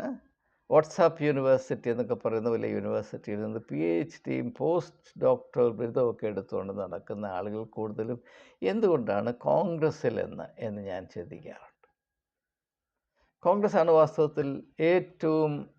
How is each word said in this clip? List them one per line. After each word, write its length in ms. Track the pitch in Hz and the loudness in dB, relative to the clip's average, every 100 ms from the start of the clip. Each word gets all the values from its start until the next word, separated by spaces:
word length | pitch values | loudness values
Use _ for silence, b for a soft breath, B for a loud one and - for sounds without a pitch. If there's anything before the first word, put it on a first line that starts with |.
| 262 254 _ _ _ _ - | -8 -10 _ _ _ _ 4
WhatsApp 520 | 139 156 - 170 160 | 4 4 2 2 2
യൂണിവേഴ്സിറ്റി 680 | 147 139 135 131 - 123 123 | 0 2 4 4 2 -6 -2
എന്നൊക്കെ 240 | 120 113 | -2 -2
പറയുന്ന 340 | 117 113 110 117 | -2 -2 -2 0
വലിയ 200 | 113 110 | -2 -2
യൂണിവേഴ്സിറ്റിയിൽ 760 | 104 104 107 107 110 - 104 | -4 -2 -4 -4 -12 -8 -6
നിന്ന് 180 | 110 110 | -4 -8
പി 260 | - 143 165 | -8 -4 0
എച്ച് 340 | 170 147 - - | 0 -2 -8 -6
ഡിയും 280 | 131 123 - | -6 -6 -4
പോസ്റ്റ് 640 | 147 170 165 _ _ - | 0 0 -2 _ _ 0
ഡോക്ടറൽ 500 | 127 123 - 139 120 | 2 2 0 0 0
ബിരുദമൊക്കെ 560 | 113 117 120 120 104 110 | 2 -4 0 0 0 -4
എടുത്തുകൊണ്ട് 460 | 98 95 98 95 | -4 -6 -6 -6
നടക്കുന്ന 540 | 101 95 - - 104 104 | -6 -6 -8 -8 -8 -6
ആളുകൾ 380 | 92 101 107 | -6 -6 -6
കൂടുതലും 580 | 110 - 107 110 110 120 b b b b | -10 -8 -8 -6 -6 -6 b b b b
എന്തുകൊണ്ടാണ് 720 | 185 208 214 151 107 101 110 | -2 2 2 2 0 -2 -2
കോൺഗ്രസ്സിലെന്ന് 1120 | 120 143 147 180 165 151 - 123 104 87 87 82 - | -4 0 2 2 0 -2 0 -2 -2 -6 -8 -14 -10
എന്ന് 240 | 110 104 | -8 -8
ഞാൻ 260 | 98 92 90 | -8 -10 -10
ചിന്തിക്കാറുണ്ട്. 720 | - - - 76 - - _ _ _ _ _ _ _ _ _ _ _ _ _ _ _ _ _ | -12 -12 -14 -18 -20 -20 _ _ _ _ _ _ _ _ _ _ _ _ _ _ _ _ _
കോൺഗ്രസ്സാണ് 480 | 170 202 202 175 165 | 2 2 4 2 6
വാസ്തവത്തിൽ 760 | 160 151 160 151 143 139 135 - - | 8 6 4 0 0 -4 -4 -10 -2
ഏറ്റവും 920 | 160 180 175 - 160 156 151 143 139 | 4 4 2 -4 0 2 2 -2 -8